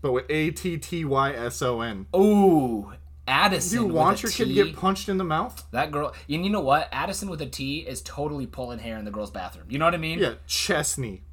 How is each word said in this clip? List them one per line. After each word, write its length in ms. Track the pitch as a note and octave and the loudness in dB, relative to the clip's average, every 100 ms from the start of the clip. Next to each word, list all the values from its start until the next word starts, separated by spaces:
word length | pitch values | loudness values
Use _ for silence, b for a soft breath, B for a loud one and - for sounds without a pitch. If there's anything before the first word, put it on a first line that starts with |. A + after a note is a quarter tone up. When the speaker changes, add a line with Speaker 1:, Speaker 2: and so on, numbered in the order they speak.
Speaker 1:
But 120 | C#3+ | 0
with 140 | B2 - | 0 0
A 220 | D#3 D#3 | 0 0
T 260 | E3 F#3 E3 | -2 -4 -6
T 260 | - E3+ | -6 -6
Y 280 | D#3 C3+ C#3 | 0 2 2
S 280 | C3 A#2+ - | 0 -6 -2
O 180 | C3 A#2 | -2 0
N. 260 | A#2 G2+ G2 | -4 -6 -2
Speaker 2:
Ooh, 800 | F#3 G3+ G#3 F#3+ D#3+ B2+ A2 G2+ - - - - | 4 6 8 8 6 4 -2 -6 -14 -18 -12 0
Addison 540 | C3+ G3 F#3 - A3+ | 4 4 2 0 0
Speaker 1:
You 60 | G#3+ | 2
Speaker 2:
with 100 | D#3+ | 4
Speaker 1:
want 240 | D#3+ A3+ | 4 4
Speaker 2:
a 20 | |
Speaker 1:
your 80 | A#3 | -2
kid 140 | - | -2
to 60 | - | 2
Speaker 2:
T. 40 | |
Speaker 1:
get 220 | C#3 E3+ D3+ | 4 2 2
punched 320 | F#3+ F#3+ - | 0 0 -2
in 100 | F#3+ | -2
the 60 | |
mouth? 400 | F#3 D#3+ A#3 - - | 0 -2 -2 -8 -8
Speaker 2:
That 180 | A#2 D3+ | -4 -2
girl, 240 | D3 D3 B B | -2 -4 B B
and 160 | D3+ | -4
you 60 | F#3 | -2
know 80 | G#3 | 0
what? 280 | C3+ C#3+ A#2 | 2 2 2
Addison 360 | C3 E3+ F#3+ G3+ | -4 -4 -6 -6
with 140 | D#3+ | -8
a 40 | C#3 | -8
T 320 | - C3+ D3 | -6 -6 -6
is 220 | - C3 | -6 -10
totally 440 | - - D3 D3 B2+ | -10 -6 -6 -4 -8
pulling 320 | - B2 A#2+ | -8 -10 -8
hair 200 | A#2 A2 | -8 -8
in 60 | |
the 60 | G#2 | -8
girl's 220 | G2+ G#2 | -8 -8
bathroom. 340 | F#2+ F2+ E2 E2 | -8 -10 -12 -8
You 120 | C3 | 0
know 60 | D#3+ | 2
what 80 | |
I 40 | F3 | 2
mean? 220 | D#3+ E3 | -4 0
Speaker 1:
Yeah, 140 | E3 A2 - | 0 -2 -6
Chesney. 760 | - - E3 D3+ - A#2+ F#2 - | -4 0 0 0 -4 -6 -8 -14